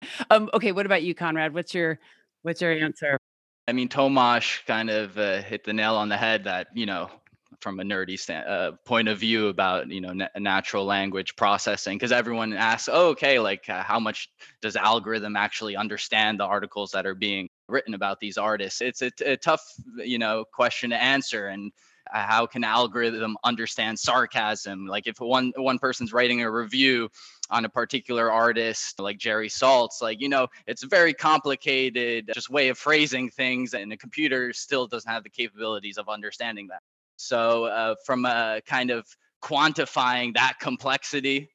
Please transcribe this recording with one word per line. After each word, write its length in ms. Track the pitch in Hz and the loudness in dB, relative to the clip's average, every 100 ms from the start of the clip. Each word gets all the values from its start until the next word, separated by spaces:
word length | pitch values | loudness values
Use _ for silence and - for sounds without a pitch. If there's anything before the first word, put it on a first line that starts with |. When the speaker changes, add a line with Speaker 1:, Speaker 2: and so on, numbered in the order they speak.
| - - - | -12 -4 4
Speaker 1:
Um, 180 | 214 214 | 4 4
okay, 180 | 226 220 | 0 2
what 140 | 185 196 | 0 2
about 160 | 185 | 2
you, 120 | 175 | 0
Conrad? 380 | 160 170 160 156 | -2 -2 0 -2
What's 220 | 165 - | -2 -4
your, 240 | 180 165 151 _ _ _ _ | -2 -2 -2 _ _ _ _
what's 180 | 165 160 | -6 -2
your 120 | 170 | 0
answer? 460 | 156 156 - 147 139 _ _ _ _ - | 2 0 -2 -2 -2 _ _ _ _ -2
Speaker 2:
I 40 | |
mean, 160 | 127 123 | -2 0
Tomasz 760 | 139 135 135 120 117 - - - | 4 4 6 6 6 2 -4 -2
kind 240 | 110 113 | -2 0
of, 280 | 107 101 101 | -2 -2 -2
uh, 240 | 101 95 | 0 0
hit 220 | 101 107 | -4 -8
the 80 | 107 | -4
nail 240 | 107 110 110 | 0 2 2
on 120 | 104 | 2
the 80 | 101 | 0
head 280 | 113 110 | 2 0
that, 240 | 98 92 85 | -2 -4 -6
you 120 | 117 104 | -6 -4
know, 240 | 90 92 - _ _ _ - | -4 -6 -12 _ _ _ -12
from 200 | 104 95 | -10 -6
a 20 | |
nerdy 360 | 98 95 92 95 | -4 -4 -4 -8
stan-, 280 | - 80 - | -8 -6 -4
uh, 260 | 92 87 - | -2 -2 -4
point 240 | - 117 110 | 0 2 2
of 100 | 101 | 0
view 300 | 110 113 104 | 2 2 2
about, 400 | 92 95 90 64 | 2 2 2 -2
you 120 | 92 | -8
know, 120 | 90 | -6
na-, 160 | 95 95 101 | -6 -6 -4
natural 480 | 101 95 - 104 | 0 0 0 -2
language 500 | 98 98 98 95 - - | 0 0 0 -4 -6 0
processing, 600 | 104 101 110 101 98 98 | 2 2 0 -2 -4 -2
'cause 140 | 120 | 2
everyone 400 | 120 113 113 110 | 2 2 -2 -2
asks, 360 | 101 113 117 - | 0 2 0 2
"Oh, 160 | 160 175 | 4 4
okay, 280 | 139 139 127 | 4 4 4
like, 300 | 104 98 - | 4 -2 -4
uh, 120 | 92 | -6
how 160 | 101 117 | 0 0
much 300 | 107 - - _ - - | 0 -4 -10 _ -20 -10
does 160 | 110 98 | -4 0
algorithm 600 | 107 117 98 110 104 101 | 2 2 0 -4 -2 -2
actually 380 | 101 - 107 | -2 -2 -6
understand 640 | 98 107 104 - 110 107 101 | -4 -4 -4 0 2 2 2
the 60 | |
articles 460 | 98 101 101 104 98 | 0 0 -2 -6 -4
that 160 | 95 95 | -4 -4
are 80 | |
being 340 | 95 104 98 90 _ - | -2 -2 -2 -6 _ -4
written 260 | 127 113 | -4 -2
about 260 | 101 101 98 | -4 -4 -4
these 160 | 104 107 | -6 -2
artists?" 440 | 107 104 98 - | -2 -2 -4 -4
It's 180 | 127 - | -4 -4
a, 100 | 123 - | -6 -4
a 120 | 143 127 | -2 0
tough, 260 | 170 160 - - 123 120 | 2 0 -2 -20 -16 -10
you 220 | 120 120 | -4 -2
know, 260 | 110 110 110 | 0 -2 -4
question 380 | - 120 - 120 | 2 2 2 -2
to 120 | 117 | 2
answer. 440 | 127 139 - 110 98 | 4 2 0 -6 -6
And, 240 | 101 104 _ _ _ - | -8 -10 _ _ _ -8
uh, 120 | 107 101 | -4 2
how 200 | 113 117 | 2 2
can 160 | 120 | -2
algorithm 760 | 110 117 120 117 117 110 110 107 | 0 2 2 2 -2 0 -4 -2
understand 560 | 120 113 113 - 110 110 | -2 -2 -4 -2 -4 -2
sarcasm? 880 | - 123 117 120 107 107 98 95 95 | 2 2 2 0 0 -2 -6 -8 -6
Like, 200 | 104 113 | -6 -6
if 120 | 107 | -6
one, 320 | 120 127 127 131 | 0 2 2 0
one 220 | 131 127 | 0 0
person's 340 | 131 123 113 | 0 -2 -2
writing 300 | 120 123 120 | 2 2 2
a 80 | 117 | 0
review 580 | 113 110 131 135 123 110 - - - - | -2 -2 2 4 4 0 -8 -20 -14 -2
on 160 | 117 | 0
a 40 | 110 | 0
particular 600 | 123 117 131 - 120 113 | -2 -2 -4 -2 0 2
artist, 720 | 113 117 113 113 110 - - | 4 4 2 0 -4 -8 -6
like 180 | 101 104 | -8 -4
Jerry 300 | 117 107 107 | -2 -2 -2
Saltz, 540 | - 131 127 113 - | 2 4 6 2 -2
like, 180 | 113 113 | -6 -4
you 80 | 139 | 0
know, 180 | 139 123 - - | 0 0 -4 -10
it's 160 | 110 | -8
a 60 | 139 | 0
very 260 | 190 165 | 4 4
complicated 1160 | 139 156 156 143 131 151 131 131 123 120 117 110 | 4 4 4 2 -2 0 0 0 0 -2 -2 -4
just 160 | 117 - | -8 -2
way 180 | 143 131 | 2 2
of 80 | 120 | 0
phrasing 540 | 147 156 151 127 123 | 2 4 4 0 -4
things, 420 | - 127 127 123 | -2 -2 -2 -4
and 180 | 123 104 | -6 -10
the 60 | 110 | -12
computer 560 | 117 - 151 131 123 | -10 -2 0 0 -2
still 340 | - - 135 117 | -6 -4 -2 -2
doesn't 240 | 117 113 | -6 -6
have 120 | 113 | -8
the 80 | 104 | -8
capabilities 680 | - 113 104 110 104 101 104 | -8 -8 -6 -6 -6 -8 -10
of 120 | 101 | -8
understanding 580 | 104 104 - 117 104 98 | -8 -8 -8 -8 -10 -14
that. 140 | 92 _ _ _ - | -16 _ _ _ -14
So, 460 | - 120 117 117 | -2 2 2 2
uh, 300 | 113 113 113 110 | 0 -2 -2 -2
from 220 | - 127 127 | -2 0 2
a 340 | 117 113 110 - | 0 0 -2 -2
kind 240 | 131 123 | -2 0
of 160 | 117 - _ _ - | -2 -6 _ _ -16
quantifying 920 | - 143 156 151 135 147 123 123 123 | -2 2 2 2 -2 0 2 2 0
that 240 | 117 131 - | 2 2 0
complexity, 880 | 151 123 135 135 - 143 135 135 151 | -4 -4 -2 -2 -2 -2 0 -2 -4